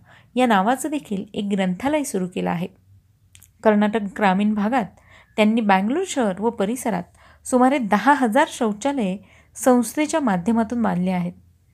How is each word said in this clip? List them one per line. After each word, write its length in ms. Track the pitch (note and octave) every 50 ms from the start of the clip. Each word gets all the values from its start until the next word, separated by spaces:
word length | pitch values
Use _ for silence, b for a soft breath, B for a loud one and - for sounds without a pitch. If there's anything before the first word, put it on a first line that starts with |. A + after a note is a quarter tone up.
| b b b b b b b
या 120 | A#3+ B3+
नावाचं 440 | A#3 G#3+ F#3+ F#3+ A3+ C4 C4 - D4
देखील 340 | D4+ C#4+ - - G#3 F#3 - - -
एक 100 | - G#3
ग्रंथालय 580 | G3+ G#3 F#3+ F#3+ F#3 F3+ F3+ B3 C#4 D4+ D4+ C4+
सुरू 240 | - - F#3+ F#3 F3+ -
केलं 160 | F#3+ F3+ F3+
आहे. 160 | F3 E3 F3+ - - _ _ _ - _ _ _ _ _ _ _ _ - - _ _ _ -
कर्नाटक 380 | A3 G#3+ G#3 G#3+ G#3 G#3+ A3+ G#3 F#3+ - -
ग्रामीण 360 | G#3+ F#3+ F#3 G3 G#3 G#3+ G#3+
भागात 300 | G#3 G3 A3 B3+ C4 G3 - - b b b b b b b b
त्यांनी 240 | - G#3+ G#3+ A3+ A#3+
बंगलोर 440 | A3 G3+ F#3+ F#3+ G3 A3 C4+ F4+ G4
शहर 340 | - - C#4 A#3 G3+ F3+ F#3
व 100 | G#3 A#3+
परिसरात 520 | A#3 A#3 G3 G3 B3 C4 - A#3+ G3 F3 F3 _ _ b b b b b b
सुमारे 340 | - C4 B3 B3+ C4 C#4+ D4+
दहा 340 | A#3 F#3 G#3 G3+ G#3 C4+ D4
हजार 320 | C4+ C4 A3+ G#3 C#4 D#4+ D#4+
शौचालये 720 | - - A#3+ G#3+ G#3 G#3 - C#4 C#4+ C4+ G#3 F#3 F#3+ G3 b b b b b b b
संस्थेच्या 640 | - - C4 B3 A#3+ A3+ A3+ - D4+ D4+ D4+ E4 D#4+
माध्यमातून 640 | C#4+ A3+ F#3+ F3+ E3+ A3+ A3 A#3 A3+ A3 A#3+ A#3+ A3
बांधली 280 | G3 F3+ F3 F3+ F#3
आहेत. 220 | F#3 F3+ F3 F3 F3+ - _ _ _ _ _ _